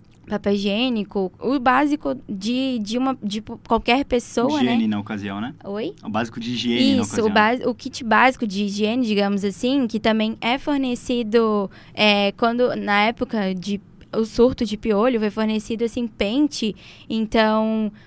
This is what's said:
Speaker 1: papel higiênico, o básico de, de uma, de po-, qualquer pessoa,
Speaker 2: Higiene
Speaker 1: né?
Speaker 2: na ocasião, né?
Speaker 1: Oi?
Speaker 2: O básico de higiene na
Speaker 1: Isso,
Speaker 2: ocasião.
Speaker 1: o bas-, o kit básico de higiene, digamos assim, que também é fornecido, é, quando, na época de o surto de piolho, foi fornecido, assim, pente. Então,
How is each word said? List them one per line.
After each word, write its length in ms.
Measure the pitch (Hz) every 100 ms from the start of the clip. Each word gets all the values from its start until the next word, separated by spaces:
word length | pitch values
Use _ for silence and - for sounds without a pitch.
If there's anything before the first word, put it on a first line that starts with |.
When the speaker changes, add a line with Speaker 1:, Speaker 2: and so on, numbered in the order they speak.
| - - -
Speaker 1:
papel 280 | 208 208
higiênico, 760 | 202 202 202 254 226 190 208 185 -
o 200 | - 277
básico 560 | 240 254 294 294 277 262 -
de, 520 | 196 202 247 269 247
de 180 | 202 240
uma, 180 | 262 -
de 200 | 208 208
po-, 180 | 214 233 -
qualquer 380 | 226 226 247 277
pessoa, 520 | 247 - - 247 302
Speaker 2:
Higiene 300 | 247 240 110
Speaker 1:
né? 80 | 104
Speaker 2:
na 20 |
ocasião, 400 | 104 107 101 98
né? 160 | 120 -
Speaker 1:
Oi? 320 | - 208 143 427
Speaker 2:
O 60 | -
básico 320 | 208 - -
de 120 | 117
higiene 440 | 120 170 240 262 262
na 60 |
Speaker 1:
Isso, 100 | 202
Speaker 2:
ocasião. 140 | 220 214
Speaker 1:
o 40 |
bas-, 360 | 214 214 254 -
o 80 |
kit 280 | 240 247 -
básico 440 | 233 220 247 262 220
de 180 | 190
higiene, 420 | 208 202 214 247 233
digamos 380 | 202 202 202
assim, 420 | 202 190 247 277 233
que 140 | 226
também 380 | 220 220 220 214
é 160 | 226 262
fornecido, 1120 | - 285 262 240 - 240 220 233 226 208 196 - -
é, 400 | - 214 202 202 -
quando, 360 | 233 240 247
na 280 | - 202 202
época 520 | 214 226 247 226 190
de 240 | 185 175 202 - - - 214
o 80 |
surto 400 | 220 - 247 254
de 120 | 220 208
piolho, 420 | 226 202 240 233
foi 100 | 214
fornecido, 540 | 214 220 214 - 220
assim, 240 | 233 - 233
pente. 680 | - 202 254 294 - 220 185 - - -
Então, 800 | 226 220 233 214 220 220 220 214 214